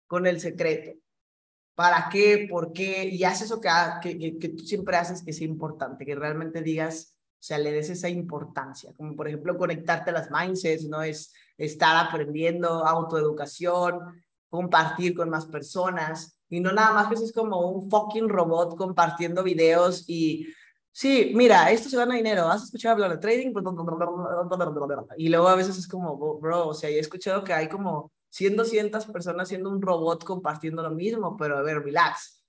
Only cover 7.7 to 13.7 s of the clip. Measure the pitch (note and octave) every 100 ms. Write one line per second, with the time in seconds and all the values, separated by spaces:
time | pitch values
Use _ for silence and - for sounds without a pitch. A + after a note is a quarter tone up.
7.7 | D3+ D3+ F3 F3 F3 E3+ D3 D#3 - C3+
8.7 | C3+ - - D3+ D3 D3+ D3 D#3+ E3 F3
9.7 | D#3 - E3+ F3 E3 D#3 D3 F#3 F#3 E3+
10.7 | D#3+ D#3 D#3 D#3+ D3+ - _ _ - D3+
11.7 | D3+ E3 E3 E3+ E3 D3 D3+ E3 F3 E3+
12.7 | E3 D#3 E3 E3 D#3+ D3+ D3+ C#3+ - F3